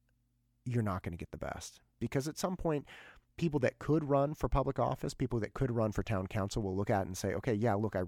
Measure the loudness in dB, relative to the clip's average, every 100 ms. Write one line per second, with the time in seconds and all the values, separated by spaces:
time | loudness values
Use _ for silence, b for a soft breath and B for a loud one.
0 | _ _ _ _ _ _ -4 0 0 -2
1 | -4 -8 -10 -8 -8 -8 -10 -16 _ -8
2 | -2 -2 -2 -2 -4 -2 -2 -2 -4 B
3 | B B _ -2 0 2 2 0 2 2
4 | 4 4 2 0 0 2 2 2 0 0
5 | -4 -2 -2 0 -2 0 0 2 2 2
6 | 0 -2 -2 -2 -2 -2 0 0 2 2
7 | 0 -2 -2 -2 0 2 2 2 0 -2